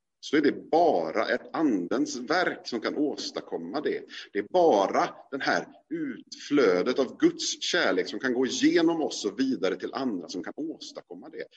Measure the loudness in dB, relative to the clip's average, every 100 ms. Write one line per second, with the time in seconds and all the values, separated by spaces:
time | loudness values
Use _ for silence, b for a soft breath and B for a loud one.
0 | _ _ -2 2 2 0 0 2 4 2
1 | 0 -2 0 -2 -2 0 2 2 0 -2
2 | -2 -4 -2 0 0 -4 -6 -4 -2 -2
3 | -2 -2 -8 -8 -8 -8 -6 -4 -2 -4
4 | -8 B B -6 0 4 6 6 4 2
5 | 0 -4 -12 -6 0 0 -2 -14 -10 -8
6 | -6 -10 -14 -16 -2 4 4 4 2 0
7 | -2 2 2 2 -6 -6 -2 0 2 0
8 | -2 -4 -2 0 0 2 4 4 4 2
9 | -2 -2 -4 -2 -2 0 0 -2 -6 -4
10 | -4 -4 -6 -8 -8 -8 -8 -10 -14 -16
11 | -16 -18 -16 -14 -14